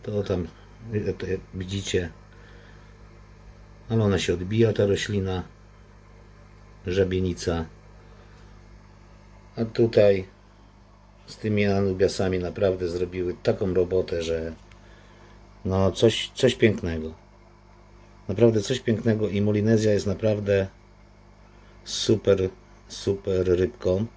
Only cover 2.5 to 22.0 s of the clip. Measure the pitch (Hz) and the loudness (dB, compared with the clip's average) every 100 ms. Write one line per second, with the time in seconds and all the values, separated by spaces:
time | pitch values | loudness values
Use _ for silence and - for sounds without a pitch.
2.5 | - - - - - - - - - - | -20 -20 -20 -20 -20 -20 -20 -20 -20 -20
3.5 | - - - - 113 104 92 - 87 90 | -20 -20 -20 -4 0 2 2 0 -4 -2
4.5 | 110 113 101 101 95 - 104 95 92 - | 2 2 4 0 0 -2 -4 -2 -4 -8
5.5 | - - - - - - - - - - | -18 -20 -20 -20 -20 -20 -20 -20 -20 -20
6.5 | - - - 95 92 92 92 92 85 - | -20 -20 -14 -4 0 0 0 -2 -4 -4
7.5 | 82 80 - - - - - - - - | -4 -6 -12 -20 -20 -20 -20 -20 -20 -20
8.5 | - - - - - - - - - - | -20 -20 -20 -20 -20 -20 -20 -20 -20 -16
9.5 | - 113 - 113 113 104 98 92 - - | -6 -4 0 2 6 6 4 -2 -18 -20
10.5 | - - - - - - - - - 110 | -20 -20 -20 -20 -20 -20 -20 -20 -8 -2
11.5 | 104 101 98 98 92 95 - 95 92 90 | 2 2 2 0 2 0 2 -2 -2 -4
12.5 | 82 101 92 90 87 90 92 90 87 - | 0 0 0 -4 -4 -4 -4 -6 -2 -2
13.5 | 110 95 90 87 92 - 85 82 80 80 | 0 0 0 2 0 -2 -4 -4 -4 -6
14.5 | 80 - - - - - - - - - | -12 -20 -20 -20 -20 -20 -20 -20 -20 -20
15.5 | - 92 95 95 90 117 - - - 127 | -10 -2 2 2 4 2 2 -8 0 0
16.5 | - 113 95 87 82 80 - - - - | 4 2 2 -4 -6 -8 -14 -20 -20 -20
17.5 | - - - - - - - - 98 117 | -20 -20 -20 -20 -20 -20 -18 -8 4 4
18.5 | 110 98 127 - 107 117 110 104 101 104 | 4 -2 -4 -2 0 0 0 0 0 0
19.5 | 104 107 113 107 104 98 95 110 107 101 | 2 2 2 4 2 0 -2 -2 0 0
20.5 | 98 95 - - - - - - - - | 0 0 -8 -20 -20 -20 -20 -20 -20 -20
21.5 | - - - - - | -20 -20 -20 -12 -4